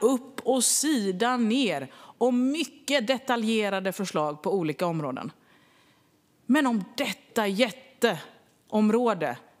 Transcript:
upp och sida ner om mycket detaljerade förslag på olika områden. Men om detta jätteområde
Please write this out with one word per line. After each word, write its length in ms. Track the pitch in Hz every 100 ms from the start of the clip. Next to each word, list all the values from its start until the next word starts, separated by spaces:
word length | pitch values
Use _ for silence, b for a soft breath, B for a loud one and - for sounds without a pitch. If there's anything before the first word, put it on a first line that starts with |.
upp 400 | 220 254 - -
och 200 | - 262
sida 720 | - - 294 277 196 180 233 254
ner 520 | 220 254 240 143 131 B B -
om 320 | 247 247 262
mycket 560 | 311 - - - 277 208
detaljerade 840 | 254 262 233 220 220 208 196 190
förslag 500 | 180 185 165 151 151
på 120 | 190
olika 320 | 190 160 143 180
områden. 460 | 165 143 131 139 - b b b b b b b _ _ _ -
Men 200 | 285 269
om 180 | 226 180 -
detta 500 | 269 - _ - 208
jätteområde 1900 | 196 247 - - - 233 160 - - _ _ _ 214 214 226 240 185 147 127 - _